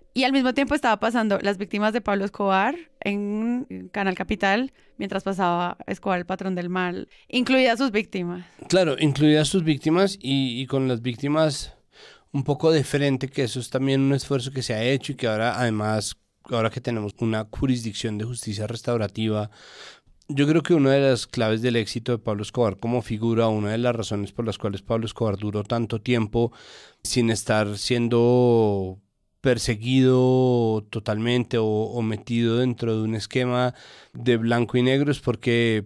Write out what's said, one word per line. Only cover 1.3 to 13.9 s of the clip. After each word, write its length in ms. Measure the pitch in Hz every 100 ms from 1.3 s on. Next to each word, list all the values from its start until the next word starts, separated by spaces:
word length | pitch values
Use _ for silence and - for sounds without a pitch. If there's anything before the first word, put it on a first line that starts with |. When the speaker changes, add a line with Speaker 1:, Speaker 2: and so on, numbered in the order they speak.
| 196
Speaker 1:
Las 160 | 202 196
Víctimas 340 | 202 202 214
de 80 | 220
Pablo 220 | 208 202 202
Escobar 500 | - 196 190 220 339 - _
en 880 | - 202 202 214 226 247 - 185 185
Canal 240 | 208 196 185
Capital, 560 | 185 208 196 208 262 - _ -
mientras 260 | 196 196
pasaba 540 | 196 190 180 175 175 - -
Escobar, 300 | 190 202 180
el 60 | 175
patrón 280 | 185 190 180
del 140 | 175
mal, 380 | 185 180 180 - _ -
incluidas 480 | 247 247 262 254 226
sus 120 | 269
víctimas. 540 | 202 - 190 175 180 175 - -
Speaker 2:
Claro, 280 | 180 165 131
incluidas 480 | 151 139 151 151 151
sus 160 | 190
víctimas 540 | 160 139 156 170 196 196
y, 380 | 135 135 131 117
y 40 | 131
con 200 | 135 131
las 140 | 120
víctimas 720 | 123 117 143 156 156 139 - - _ - - - _
un 120 | 139
poco 280 | 135 139 160
de 120 | 160
frente, 440 | 131 143 143 131 131
que 160 | -
eso 160 | 120 127
es 100 | 120
también 320 | 127 135